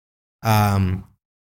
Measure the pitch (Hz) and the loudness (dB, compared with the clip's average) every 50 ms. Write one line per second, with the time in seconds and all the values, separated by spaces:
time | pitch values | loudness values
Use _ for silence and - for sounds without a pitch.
0 | _ _ _ _ _ _ _ _ - 113 107 107 104 101 101 98 95 92 92 98 | _ _ _ _ _ _ _ _ -2 0 2 2 2 2 0 0 -2 -2 -4 -6
1 | - - _ _ _ _ _ _ _ _ _ | -10 -14 _ _ _ _ _ _ _ _ _